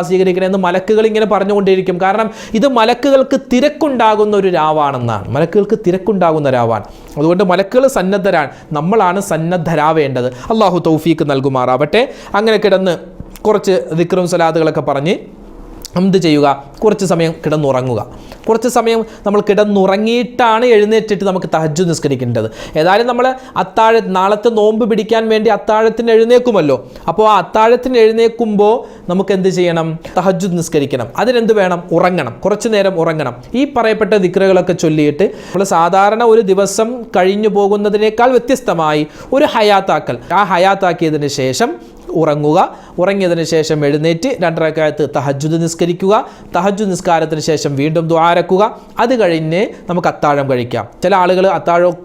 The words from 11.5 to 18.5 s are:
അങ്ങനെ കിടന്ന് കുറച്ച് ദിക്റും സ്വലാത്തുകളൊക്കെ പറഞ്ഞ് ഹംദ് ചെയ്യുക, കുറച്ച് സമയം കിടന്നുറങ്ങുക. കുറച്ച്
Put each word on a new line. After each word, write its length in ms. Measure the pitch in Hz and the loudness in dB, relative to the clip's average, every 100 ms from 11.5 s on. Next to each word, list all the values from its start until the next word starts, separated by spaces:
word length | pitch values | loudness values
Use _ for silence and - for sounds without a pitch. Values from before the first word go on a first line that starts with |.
| 131 127 127 151 214 262 - - 202 | 0 0 0 0 0 0 -6 -6 -2
അങ്ങനെ 200 | 220 214 208 | 0 2 2
കിടന്ന് 280 | 190 190 160 - - - - 214 | 2 0 -4 -8 -18 -18 -4 0
കുറച്ച് 300 | 208 202 185 - 160 | 0 0 -2 -2 -4
ദിക്റും 260 | 170 185 175 | -2 -2 0
സ്വലാത്തുകളൊക്കെ 520 | 175 165 165 156 151 143 | 0 0 2 0 0 -2
പറഞ്ഞ് 240 | 139 151 254 - - - - - - - 180 | -2 -2 -4 -6 -20 -20 -20 -20 -18 -8 -2
ഹംദ് 240 | 190 190 | 2 2
ചെയ്യുക, 240 | 165 147 143 135 - - | 2 2 2 0 -8 -2
കുറച്ച് 220 | 214 202 185 | 0 0 0
സമയം 220 | 170 165 165 | 0 -2 -2
കിടന്നുറങ്ങുക. 560 | 156 156 143 127 127 110 - - - - | -4 0 0 0 -2 -4 -8 -14 -20 -6
കുറച്ച് 220 | - | -2